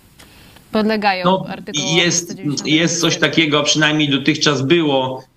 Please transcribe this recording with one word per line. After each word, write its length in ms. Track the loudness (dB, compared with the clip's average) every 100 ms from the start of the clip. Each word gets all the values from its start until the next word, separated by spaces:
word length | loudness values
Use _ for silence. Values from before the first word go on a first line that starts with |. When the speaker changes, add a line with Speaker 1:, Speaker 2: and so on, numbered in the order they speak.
| _ -20 -20 -20 -20 -20 -6
Speaker 1:
podlegają 540 | -2 0 0 0 2 2
Speaker 2:
No, 200 | 0 -2
Speaker 1:
artykułowi 460 | -12 -10 -8 -2 0
Speaker 2:
jest, 280 | 2 0 -4
Speaker 1:
sto 80 |
dziewięćdziesiątemu 440 | -6 -6 -4 0 2
Speaker 2:
jest 240 | 2 0
coś 160 | -2 0
takiego, 420 | 0 2 2 2
a 40 |
przynajmniej 460 | 2 2 2 2 0
dotychczas 520 | 0 0 0 0 0
było, 640 | 2 2 2 0 -2 -6 -14